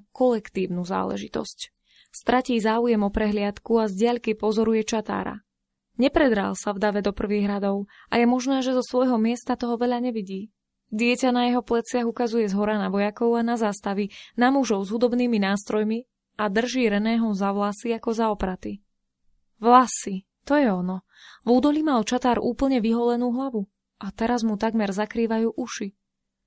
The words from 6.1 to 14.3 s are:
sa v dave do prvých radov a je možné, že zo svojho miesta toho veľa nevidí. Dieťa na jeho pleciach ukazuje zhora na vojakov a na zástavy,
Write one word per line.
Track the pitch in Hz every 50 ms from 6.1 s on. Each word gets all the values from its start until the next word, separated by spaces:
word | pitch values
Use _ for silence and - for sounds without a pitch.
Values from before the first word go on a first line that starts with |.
| - 339 311 262 220 202 196 196 190
sa | - - 208 208
v | 202
dave | 214 208 196 208 196
do | 202 196
prvých | - - 196 208 208 202
radov | 202 202 202 196 196 196 202 202 - - - - _
a | -
je | 233 240
možné, | 240 247 254 240 262 269 262 247
že | 254 262
zo | 254 247
svojho | - - 254 262 254 247 226
miesta | 220 226 240 240 - - 247
toho | - - 240 240
veľa | 226 240 247 247 240
nevidí. | 240 254 233 226 196 190 190 190 208 220 _ _ _ _ _ _ _ _ 220
Dieťa | 214 233 240 247 247 - 254 247
na | 247 247 247
jeho | 247 247
pleciach | 240 - 233 233 233 - - 247 233 233
ukazuje | 220 - 247 233 220 233 220 208
zhora | 190 202 208 208 214 208
na | 196 190
vojakov | 190 202 202 208 208 - 233 233 233
a | 233 233
na | 233 240 226
zástavy, | 226 208 202 - - 202 196 190 208 196 - - - -